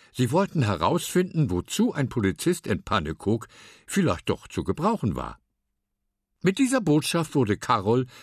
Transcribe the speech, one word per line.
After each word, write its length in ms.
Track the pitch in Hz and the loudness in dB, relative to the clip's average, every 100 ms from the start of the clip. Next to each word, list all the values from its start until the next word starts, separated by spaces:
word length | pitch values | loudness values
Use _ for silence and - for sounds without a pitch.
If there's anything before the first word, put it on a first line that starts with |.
| _ | _
Sie 180 | - 123 | -4 0
wollten 320 | 160 196 170 | 2 0 0
herausfinden, 880 | 110 87 90 170 - 180 185 160 127 | 0 2 0 0 0 0 0 0 0
wozu 420 | 87 - - 233 | 0 -2 0 0
ein 160 | 170 123 | 0 -4
Polizist 600 | - 95 85 165 180 - | 0 0 0 -2 -2 -2
in 160 | 104 | -4
Pannekok 640 | - 104 76 80 98 110 - - - - - | -2 -2 -2 -4 -2 -2 -4 -20 -20 -20 -6
vielleicht 420 | 196 156 85 - | 0 0 0 -2
doch 180 | 90 - | -4 -4
zu 160 | - | -8
gebrauchen 540 | 80 95 190 226 110 65 | -4 -2 0 0 -2 -4
war. 240 | 58 - _ _ _ _ _ _ _ _ _ _ | -8 -12 _ _ _ _ _ _ _ _ _ _
Mit 180 | 175 190 | -2 2
dieser 220 | 262 262 | 2 2
Botschaft 540 | 170 151 - 170 160 | 2 2 2 -2 0
wurde 220 | 147 107 101 | 0 2 0
Karol 500 | - 117 98 123 127 - | 2 2 4 0 0 -8